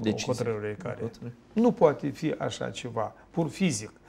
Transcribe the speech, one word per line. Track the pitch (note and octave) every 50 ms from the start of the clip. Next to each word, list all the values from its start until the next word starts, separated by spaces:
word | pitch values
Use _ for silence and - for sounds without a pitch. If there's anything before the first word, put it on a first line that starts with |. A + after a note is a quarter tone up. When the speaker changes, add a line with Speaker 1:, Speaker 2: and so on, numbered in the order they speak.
Speaker 1:
Decizie. | - G#2+ G#2+ A2 - -
Speaker 2:
hotărâre | B2+ A2+ A#2+ A#2 A2 G#2 G#2 G#2 G#2+ -
care | - G#2+ G#2 -
Speaker 1:
Hotărâre. | A2 A2+ - - - A#2+ - - - -
Speaker 2:
nu | - G#3+ A#3 B3
poate | - - F3 D3+ C#3 - - C#3+
fi | B2+ - D#3+ D3+ - -
așa | C#3 B2 - - B2+ B2
ceva, | A2+ - - B2 A2+ A2+ G#2+ G#2 - - - -
pur | - E3+ E3+ C#3+
fizic. | - - G3 E3+ C3 G#2 G#2+ G#2 - - -